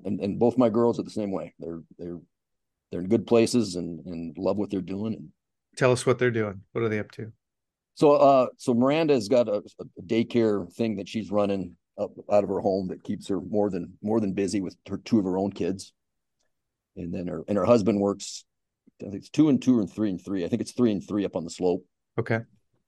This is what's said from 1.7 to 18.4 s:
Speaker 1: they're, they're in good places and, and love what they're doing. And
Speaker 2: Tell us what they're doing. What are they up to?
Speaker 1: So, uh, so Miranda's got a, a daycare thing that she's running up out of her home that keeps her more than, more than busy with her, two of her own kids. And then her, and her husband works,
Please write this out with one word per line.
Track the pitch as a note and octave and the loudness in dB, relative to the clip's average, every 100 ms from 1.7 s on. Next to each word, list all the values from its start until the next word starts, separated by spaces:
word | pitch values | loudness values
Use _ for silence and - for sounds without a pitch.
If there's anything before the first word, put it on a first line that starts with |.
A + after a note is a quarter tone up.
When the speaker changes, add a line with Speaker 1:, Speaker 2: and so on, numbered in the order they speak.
| E2+ D#2 - | -12 -14 -14
Speaker 1:
they're, | F2 F2 - _ _ _ _ _ - | -12 -12 -16 _ _ _ _ _ -12
they're | F2 | -8
in | F#2 | 0
good | A2+ - | 0 4
places | A#2 A2+ B2 G#2 F2 | 4 4 2 -2 -4
and, | E2+ E2 D#2 | -8 -10 -12
and | E2+ E2 D2+ | -10 -10 -6
love | F#2+ G2 | -4 -2
what | G2 | -2
they're | G2+ | -4
doing. | E2+ F#2+ A2 | -6 -8 -6
And | G#2+ D#2 _ _ _ _ - | -8 -12 _ _ _ _ 0
Speaker 2:
Tell | C3 | 2
us | B2 | 2
what | - A#2+ | 2 2
they're | B2 | 2
doing. | A2+ G#2+ G2 - | 0 -4 -6 -10
What | - | -4
are | A2+ | -2
they | G#2+ | -2
up | G2+ | -6
to? | - A#2 - _ _ _ _ _ | -12 -16 -16 _ _ _ _ _
Speaker 1:
So, | - D#3 | 4 6
uh, | C#3+ C#3 C3+ B2 - | 8 8 6 4 -2
so | - | -2
Miranda's | A#2 C3 D3+ E3 C3+ G2+ | 2 4 2 2 2 2
got | B2 A2 | 2 2
a, | G#2 - - F2+ - | -2 -6 -16 -18 -14
a | |
daycare | F2 A2+ A#2 A#2+ A2 G#2 F2+ | -2 0 2 2 2 2 -4
thing | - A#2 G2+ | -4 -4 -4
that | F2 | -6
she's | A2+ F#2 | -8 -2
running | G2+ G2+ G2 F2 - _ - | 0 0 0 -6 -12 _ -8
up | G2+ - - | -8 -8 0
out | G#2 | 2
of | G2 | 2
her | F#2+ | 0
home | F#2+ F#2+ F#2 | 0 0 -2
that | - | -8
keeps | - G2+ - | -8 -8 -4
her | F#2+ | -4
more | - G#2 G#2 | -2 0 0
than, | F#2 F2 - | -2 -8 -8
more | G#2 A2+ | -2 0
than | G#2 | 0
busy | F#2+ G2 G2 | -2 -2 -2
with | F2 - - | -6 -10 -12
her, | F#2+ | -12
two | - A#2 | 0 0
of | |
her | F#2 F2+ | 2 0
own | G2+ | -2
kids. | G2 F2 G2 - _ _ _ _ _ _ _ _ _ _ - | -2 -4 -4 -10 _ _ _ _ _ _ _ _ _ _ -12
And | F2 | -10
then | F#2 F2+ | -8 -6
her, | E2 - | -8 -4
and | G2 | 0
her | |
husband | F#2 B2 G2 G2+ | 4 4 4 2
works, | G2+ G2 - - | 0 -2 -8 -14